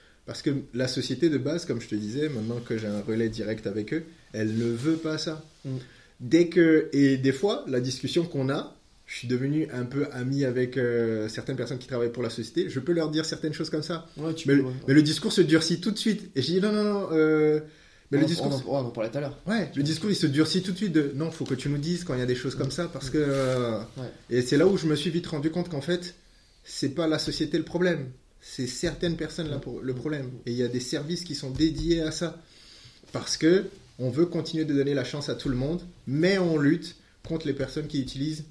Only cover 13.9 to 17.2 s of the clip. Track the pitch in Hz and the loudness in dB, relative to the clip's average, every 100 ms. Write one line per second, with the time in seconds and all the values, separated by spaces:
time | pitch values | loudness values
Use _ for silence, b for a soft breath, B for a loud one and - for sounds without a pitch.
13.9 | 165 - - 156 160 143 139 127 131 - | -8 -8 -8 -6 -2 4 4 4 -2 4
14.9 | 147 147 - 220 - 160 160 - 170 226 | 6 6 2 0 4 6 6 4 0 -2
15.9 | 202 220 196 - 135 127 185 208 214 208 | 0 0 0 -2 -4 0 2 2 2 2
16.9 | 202 190 160 | 0 2 4